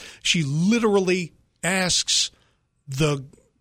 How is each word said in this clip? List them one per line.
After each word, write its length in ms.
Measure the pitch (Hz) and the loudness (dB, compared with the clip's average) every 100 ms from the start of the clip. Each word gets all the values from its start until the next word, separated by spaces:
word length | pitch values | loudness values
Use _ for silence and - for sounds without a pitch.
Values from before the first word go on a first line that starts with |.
| - - | -12 -6
she 220 | - 180 | -2 0
literally 880 | 143 147 180 233 220 202 190 185 165 - _ _ | 0 0 2 2 4 2 2 0 -2 -10 _ _
asks 680 | 165 190 185 - - - - - _ _ _ _ - | -4 -2 0 -2 0 -2 -2 -8 _ _ _ _ -10
the, 360 | 135 156 143 131 - _ _ | -2 0 -2 -6 -20 _ _